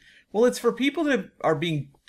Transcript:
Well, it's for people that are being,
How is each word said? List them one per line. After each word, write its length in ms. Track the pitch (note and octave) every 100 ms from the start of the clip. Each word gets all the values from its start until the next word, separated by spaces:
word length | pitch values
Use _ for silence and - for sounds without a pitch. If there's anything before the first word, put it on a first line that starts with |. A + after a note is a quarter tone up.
| - - _
Well, 120 | G3+ B3
it's 120 | A#3+
for 140 | A#3
people 320 | - C4+ D#4
that 260 | D4 B3 - -
are 120 | D3+
being, 360 | D#3 E3+ D3+ - _